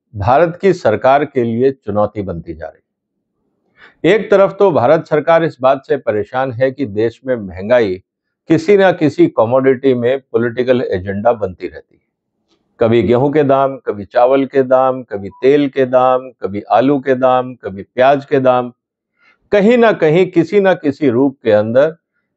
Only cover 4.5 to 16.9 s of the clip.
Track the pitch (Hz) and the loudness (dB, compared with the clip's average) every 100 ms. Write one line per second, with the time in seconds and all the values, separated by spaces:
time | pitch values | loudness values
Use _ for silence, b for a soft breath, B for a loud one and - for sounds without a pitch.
4.5 | - 196 135 120 165 151 151 151 165 165 | 2 0 2 2 2 0 -4 2 0 0
5.5 | 131 127 139 - 143 120 107 101 127 135 | -2 0 0 -2 -4 -2 -4 -4 -4 -6
6.5 | 113 135 135 127 101 113 - 131 120 98 | -2 -4 -2 -6 -2 -4 -4 -6 -6 -6
7.5 | 90 101 123 107 92 - _ _ _ _ | -12 0 0 0 -4 -12 _ _ _ _
8.5 | 160 160 202 190 175 151 156 170 - 110 | -2 2 4 4 2 -2 2 0 2 0
9.5 | 131 131 127 135 123 120 135 - 113 120 | 2 2 2 0 0 -2 -4 -4 -4 -2
10.5 | 120 123 123 120 98 95 98 113 117 98 | -2 -4 -4 -4 -6 -6 -4 -2 -2 -6
11.5 | 87 87 78 - _ _ _ _ _ _ | -10 -14 -16 -20 _ _ _ _ _ _
12.5 | _ _ _ 113 117 101 120 143 151 139 | _ _ _ 0 2 2 0 2 0 0
13.5 | 135 135 135 - 104 98 120 123 135 135 | 0 0 -4 -10 -10 -6 0 2 2 0
14.5 | 139 127 131 131 131 123 104 98 - 131 | -2 2 2 0 -2 -8 -12 -12 -2 0
15.5 | 147 143 135 131 127 127 127 131 - 98 | 2 0 -2 0 2 2 0 -4 -12 -10
16.5 | 104 - 107 131 | -10 0 2 2